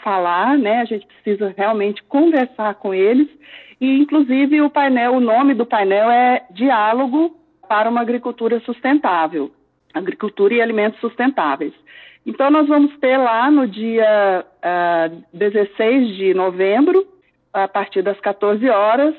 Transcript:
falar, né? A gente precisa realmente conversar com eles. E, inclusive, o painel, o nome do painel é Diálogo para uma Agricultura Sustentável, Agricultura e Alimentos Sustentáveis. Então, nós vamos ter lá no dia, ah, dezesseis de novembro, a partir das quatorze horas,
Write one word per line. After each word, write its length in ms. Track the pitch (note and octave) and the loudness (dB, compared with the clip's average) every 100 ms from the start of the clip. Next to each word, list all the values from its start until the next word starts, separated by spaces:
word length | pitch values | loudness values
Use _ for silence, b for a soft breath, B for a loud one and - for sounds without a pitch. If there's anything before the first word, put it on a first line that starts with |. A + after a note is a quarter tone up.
falar, 540 | G#3 F#3+ F3 F3 A3+ C#4+ | -4 -2 -2 0 0 0
né? 240 | G#3+ A#3+ | 0 -2
A 40 | A3+ | -2
gente 220 | G#3+ - | -8 -12
precisa 460 | _ G#3 G3+ G3+ F#3+ | _ -6 -4 -4 -4
realmente 480 | G3+ G#3+ G3+ G3+ | -2 -2 -4 -6
conversar 720 | - C#4 E4 D4+ B3+ - G#3+ G3+ | -4 0 2 2 -2 -4 -6 -6
com 180 | G3+ | -6
eles. 360 | F#3+ G3 B3+ D4 - B B B B | 0 2 2 0 -4 B B B B
E, 200 | C4 C4+ | 0 2
inclusive, 600 | D4 D4+ B3 C4 C#4 D4+ | 2 0 2 0 2 2
o 80 | D4 | 0
painel, 440 | D4 C#4 B3 A#3+ | 0 0 0 0
o 80 | B3+ | 0
nome 320 | A#3 A3+ C#4 | 2 2 2
do 120 | A3+ A#3 | 0 -2
painel 460 | A3 F#3+ G3 A3+ | 0 0 2 2
é 320 | A#3+ B3 B3+ - | 2 2 0 -4
Diálogo 840 | F3+ C4+ A3+ G#3+ A#3+ C4+ D4 E4 - _ _ - | -4 0 0 0 0 -2 -2 -2 -6 _ _ -4
para 200 | G#3+ A3+ | -2 0
uma 120 | A#3+ | -2
Agricultura 580 | A#3 A#3+ B3 A#3 A3+ A#3 - | -2 -4 -6 -4 -4 -4 -6
Sustentável, 880 | A#3 C4 D4 A3 F3 D#3+ E3 C#3 _ _ _ _ | -6 0 0 0 0 -2 -4 -8 _ _ _ _
Agricultura 640 | D#3 F#3+ - G#3+ - G3+ A#3 | -10 -8 -8 -6 0 0 2
e 60 | |
Alimentos 380 | A3+ A3 G#3 - | 0 0 -2 -4
Sustentáveis. 720 | A#3 - B3+ C4 D3+ C#3 D3+ - B B B B A3+ | -8 -2 -2 0 -2 -4 -8 -12 B B B B -10
Então, 260 | A3+ C#4 | -2 2
nós 160 | D#4 D4 | 2 2
vamos 240 | D4 C#4+ - | 2 2 0
ter 180 | B3+ C4 | 0 0
lá 340 | B3 A3+ C4+ | 0 0 2
no 160 | D4 A#3+ | 2 0
dia, 800 | G3+ A3+ A3+ A3 G#3 G3 F#3 - - | -4 -4 0 2 2 2 -2 -6 -8
ah, 480 | F3 F3 F3 E3+ E3 E3+ - | -4 -2 0 0 -2 -6 -14
dezesseis 800 | F3 G#3 G#3 G3+ - A3 C4+ A#3 F#3+ | -4 -2 0 -2 -2 0 2 0 -2
de 160 | F#3+ | 0
novembro, 720 | F#3 F#3 F3+ G3 A3 E4 F#4 G4 _ _ _ _ | 0 -2 -2 0 2 2 2 0 _ _ _ _
a 160 | G3 F#3+ | -4 -4
partir 320 | G3+ G3 G3 | -4 -4 -4
das 180 | F#3+ G3 | -4 -4
quatorze 500 | G3+ G3+ G#3 G#3 B3+ | -6 -2 -2 0 0
horas, 460 | G3+ G#3+ B3 D4+ | 2 2 2 0